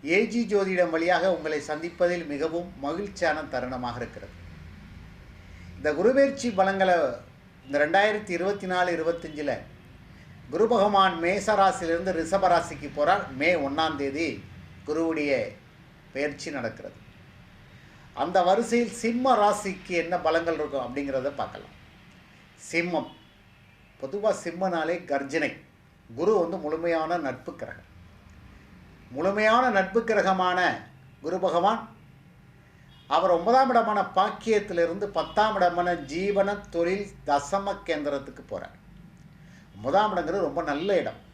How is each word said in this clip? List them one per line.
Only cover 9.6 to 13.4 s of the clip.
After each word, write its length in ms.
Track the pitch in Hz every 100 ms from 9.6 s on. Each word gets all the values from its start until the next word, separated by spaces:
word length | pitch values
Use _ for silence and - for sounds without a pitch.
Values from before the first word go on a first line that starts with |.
| - - - - - - - - -
குரு 120 | 160 220
பகவான் 460 | 233 202 202 190 170 170
மேச 300 | 202 - 208
ராசியிலிருந்து 540 | 190 185 170 170 190 165
ரிஷப 320 | 160 190 185
ராசிக்கு 360 | 170 - 147 139 143
போறார். 260 | 147 196 - 131